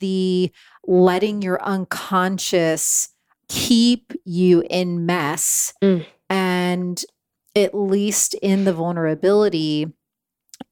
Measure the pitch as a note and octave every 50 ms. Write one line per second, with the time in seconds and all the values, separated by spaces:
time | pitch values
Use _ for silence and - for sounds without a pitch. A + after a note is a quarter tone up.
0 | G3 F#3+ F#3+ F#3 F#3 F#3 F#3 F3+ F3+ F3 _ _ _ _ _ _ - - F#3 F3+
1 | F#3 F#3 F3+ F#3 G#3 G#3+ G#3 G#3 G3 F#3 F3+ - - G3+ G3 F#3+ F3+ - - -
2 | - - F#3+ F#3 F3+ F#3+ G3 F3+ - - G3 F3 E3 D#3+ D#3+ D#3+ - - - -
3 | - - _ _ _ _ _ _ _ - - - - - A#3+ A3+ A#3 A#3+ A#3+ A#3
4 | _ - - - - F#3 E3+ F3 F#3 F3+ F3 E3+ - - D3+ F3+ F3+ F3+ F3 E3+
5 | E3+ E3+ F3 F3 D3 C#3+ D#3+ D#3+ - - - - - - - - G3 G3 F#3 E3
6 | D#3 - _ _ _ - F#3+ F#3+ F#3 F#3 F3+ F3+ F3+ F3+ F3+ F3+ F3+ F3+ F3 -
7 | - - _ _ _ _ _ _ _ _ - G#3 G3 F3+ - G#3 G3+ F#3+ F#3+ G3+
8 | G3+ G#3+ G3+ - - - - - - G3 G3 G3 G3 F#3+ E3+ D#3+ E3 F3 F3 E3+
9 | E3 D#3 D#3 D3+ F3+ F#3+ G3+ G#3 G#3+ G3+ F3 D#3+ D#3 D#3 D3+ D3+ D#3 D#3+ - _
10 | _ _ _ _ _ _ _ _ _ _ - - - _